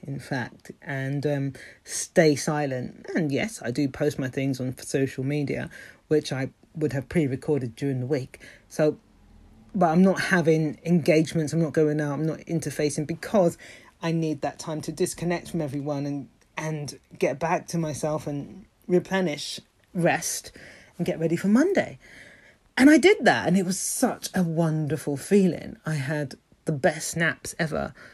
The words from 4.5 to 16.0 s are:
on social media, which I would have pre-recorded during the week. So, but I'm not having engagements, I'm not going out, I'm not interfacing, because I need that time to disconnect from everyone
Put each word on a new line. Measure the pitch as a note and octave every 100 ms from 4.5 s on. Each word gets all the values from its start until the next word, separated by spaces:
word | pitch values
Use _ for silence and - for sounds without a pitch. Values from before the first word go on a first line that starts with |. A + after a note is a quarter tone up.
| C3
on | B2+ B2+
social | - C#3+ C3+ -
media, | C3 D3 C#3 - - - - - _
which | D3+ D3+
I | C3 C3+ - _ E3
would | D3+
have | C3+ -
pre-recorded | F3 C#3+ C3 - D3 B2 -
during | C#3 B2+
the | B2
week. | C#3+ C3 - - - _
So, | - D3+ - _ _ _ - - - - F#3+
but | F3
I'm | E3
not | F#3+ F3+
having | - F#3 D#3+ D#3+ D#3 - E3
engagements, | F3 C3+ D#3+ D#3 E3 D3+
I'm | D#3+
not | D#3+
going | C#3+ D3+ D3+
out, | D3
I'm | C#3 D#3+
not | D3+
interfacing, | - E3 D3+ C#3 D3+ D3+ D3
because | E3 - G#3+ E3+ - - - - _
I | E3
need | E3 D#3+ D3
that | D#3 -
time | - D#3
to | D#3
disconnect | D3+ F3+ - E3+ F3+ -
from | E3+
everyone | D3+ C#3+ C#3 C#3+